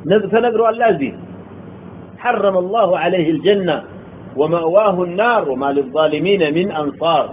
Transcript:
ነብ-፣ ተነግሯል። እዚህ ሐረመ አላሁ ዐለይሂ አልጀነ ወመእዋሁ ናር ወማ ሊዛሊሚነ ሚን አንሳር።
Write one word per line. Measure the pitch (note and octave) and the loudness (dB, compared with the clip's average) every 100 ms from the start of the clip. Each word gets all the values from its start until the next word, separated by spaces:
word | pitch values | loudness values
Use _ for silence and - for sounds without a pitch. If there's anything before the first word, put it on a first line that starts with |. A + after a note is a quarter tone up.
ነብ-፣ | D3 G#3 F#3 | 2 0 2
ተነግሯል። | A3 A#3+ A3 A3+ A3+ | 2 2 2 0 2
እዚህ | A#3 E3 B2+ - - - - - - - - - - - | 2 2 -2 -8 -16 -18 -18 -20 -18 -18 -18 -20 -20 -6
ሐረመ | A#3+ B3 G3 F#3 | -2 2 2 2
አላሁ | F3+ A3+ F#3+ F3 | 0 0 2 2
ዐለይሂ | E3+ F3+ D#3+ | 0 0 0
አልጀነ | D3+ D#3 G3+ F3 D3 - - - - - B2+ | 0 2 2 0 -4 -6 -18 -20 -18 -12 -2
ወመእዋሁ | D3+ E3+ E3 F#3+ G#3+ F3+ F3+ | 0 2 2 4 4 2 -2
ናር | F3 A#3 A3+ | 0 2 2
ወማ | D3+ B2+ C#3 | 0 -2 -2
ሊዛሊሚነ | C#3+ C3 C#3+ D#3 D3+ F3 G3 D3+ | -2 -2 0 0 2 0 2 2
ሚን | D#3 G3 | 0 -2
አንሳር። | D#3 D3 - D#3+ D#3 - | -4 -6 -2 0 0 0